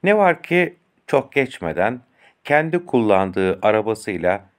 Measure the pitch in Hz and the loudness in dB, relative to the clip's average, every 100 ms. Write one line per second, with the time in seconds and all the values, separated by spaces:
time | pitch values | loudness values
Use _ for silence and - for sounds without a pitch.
0 | 180 214 196 165 - 175 175 - _ _ | 2 2 2 0 0 0 0 -4 _ _
1 | _ 139 131 - 135 - 87 76 98 123 | _ -2 0 -2 -2 -4 -8 -2 -2 -2
2 | _ _ _ _ - 143 160 170 175 131 | _ _ _ _ 0 0 0 -4 -2 0
3 | 110 98 95 92 95 92 104 107 107 107 | 2 2 2 0 -2 0 0 0 0 -6
4 | - 92 85 98 98 | -6 -4 -2 -2 -6